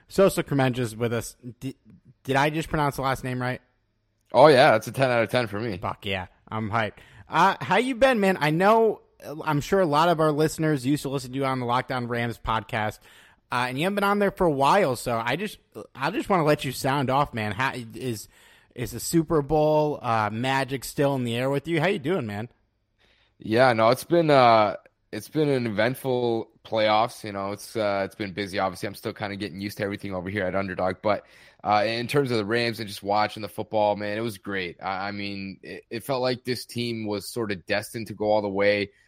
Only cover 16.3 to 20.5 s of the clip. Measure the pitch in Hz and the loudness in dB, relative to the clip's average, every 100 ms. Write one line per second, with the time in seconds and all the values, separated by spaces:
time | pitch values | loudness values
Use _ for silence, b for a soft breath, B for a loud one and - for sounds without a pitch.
16.3 | 190 147 151 143 127 135 143 127 135 143 | 2 4 2 0 -4 -2 0 0 0 0
17.3 | 117 107 98 131 127 113 113 131 110 - | -2 -4 -2 -4 -4 -12 -10 -8 -8 -10
18.3 | b b b b - 113 117 - 170 156 | b b b b -10 -8 -8 0 0 2
19.3 | 160 139 156 151 151 151 143 120 113 107 | 0 0 2 2 2 2 -2 -2 0 0
20.3 | 110 131 | -2 -2